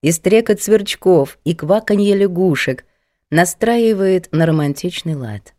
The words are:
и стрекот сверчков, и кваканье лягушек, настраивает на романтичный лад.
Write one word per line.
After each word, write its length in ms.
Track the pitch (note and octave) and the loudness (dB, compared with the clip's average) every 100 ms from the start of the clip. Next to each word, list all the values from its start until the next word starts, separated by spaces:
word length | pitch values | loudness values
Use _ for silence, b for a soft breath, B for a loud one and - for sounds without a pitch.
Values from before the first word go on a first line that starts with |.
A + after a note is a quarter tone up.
и 100 | D3+ | -2
стрекот 500 | E3 F#3 A3 A3+ G3+ | 0 2 2 2 -2
сверчков, 760 | - G#3+ G3+ - F#3+ F3 C#3 - - | 2 0 0 -4 2 2 2 -4 -6
и 100 | E3 | -6
кваканье 580 | D3+ G3+ G#3+ G#3 G3+ | 0 -2 0 0 2
лягушек, 680 | G3 G3 F3 F#3+ D3 - B2+ _ _ _ _ _ | 2 0 0 0 0 -4 -6 _ _ _ _ _
настраивает 960 | D3+ F3+ - A3+ A#3 A3+ G3+ F#3+ F#3 F3 | 0 0 0 -2 2 2 2 0 0 -2
на 120 | D#3 E3 | 0 2
романтичный 680 | D#3+ D3 C#3 F3+ - E3 D3+ | 2 -2 -4 -8 -8 -8 -8
лад. 380 | A#2 G#2 - | -8 -12 -14